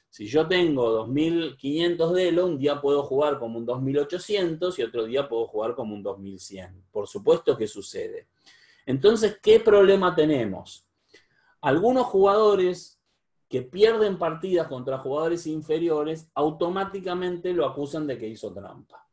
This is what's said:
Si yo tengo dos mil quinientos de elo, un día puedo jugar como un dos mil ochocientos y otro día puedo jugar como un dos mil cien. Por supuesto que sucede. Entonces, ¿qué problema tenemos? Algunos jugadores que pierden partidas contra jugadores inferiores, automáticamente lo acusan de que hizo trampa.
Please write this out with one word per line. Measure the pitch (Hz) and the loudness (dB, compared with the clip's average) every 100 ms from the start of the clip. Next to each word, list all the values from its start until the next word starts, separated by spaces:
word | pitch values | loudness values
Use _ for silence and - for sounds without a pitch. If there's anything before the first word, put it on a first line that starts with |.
| _ | _
Si | - 107 | -16 -4
yo | 139 160 | 0 2
tengo | 180 175 139 120 | 2 2 2 2
dos | 113 110 | 0 0
mil | 135 160 170 160 - | 0 0 0 -4 -6
quinientos | 139 151 175 170 165 | -6 -2 0 0 0
de | 180 185 | 2 2
elo, | 170 180 | 2 0
un | 151 | 0
día | 143 139 | 0 0
puedo | 139 143 | 0 0
jugar | 139 135 147 139 | 0 0 0 0
como | 117 117 | -4 -6
un | 117 | -6
dos | 127 | -4
mil | 135 139 | -2 -2
ochocientos | 143 180 185 208 175 160 180 180 | -2 -4 -4 -2 -2 -2 -4 -4
y | |
otro | 117 120 113 | -4 -4 -2
día | 127 143 | -2 -2
puedo | 117 113 | -4 -4
jugar | 107 110 | -4 -4
como | 123 113 104 | -4 -8 -8
un | |
dos | 101 98 | -10 -10
mil | 98 95 | -12 -14
cien. | - 98 90 92 _ | -14 -14 -16 -18 _
Por | 107 101 | -8 -8
supuesto | 107 107 165 - 131 | -2 2 2 2 0
que | 110 | -2
sucede. | 104 98 95 95 101 - _ _ _ _ _ - | -8 -12 -10 -10 -10 -16 _ _ _ _ _ -4
Entonces, | 135 196 226 214 - | 2 4 4 2 0
¿qué | - 220 | 6 6
problema | 220 208 190 196 185 | 8 8 8 6 4
tenemos? | 170 156 147 110 90 - - _ _ _ _ _ _ _ _ | 2 2 2 -2 -6 -12 -20 _ _ _ _ _ _ _ _
Algunos | 147 143 214 254 240 | 0 2 4 2 2
jugadores | 196 196 202 214 196 180 175 - _ _ _ _ _ _ | 4 4 6 4 4 2 -2 -10 _ _ _ _ _ _
que | 127 | -6
pierden | 123 185 214 226 214 180 | -6 2 4 4 0 0
partidas | 165 160 190 175 156 | -4 -4 -2 0 0
contra | 131 123 131 | -6 -6 -6
jugadores | 135 147 160 170 165 | -4 -2 -2 -2 -4
inferiores, | 156 151 156 170 151 151 160 - - | -6 -4 -2 0 0 -2 -6 -8 -2
automáticamente | 147 156 175 190 190 196 185 180 180 175 180 | -2 0 -2 -2 -4 -6 -6 -4 -4 -4 -4
lo | 180 139 | -2 -2
acusan | 139 143 160 151 | -2 -6 -6 -6
de | 120 | -6
que | 107 | -10
hizo | 110 107 | -10 -12
trampa. | 92 95 - 98 - _ | -12 -16 -18 -20 -20 _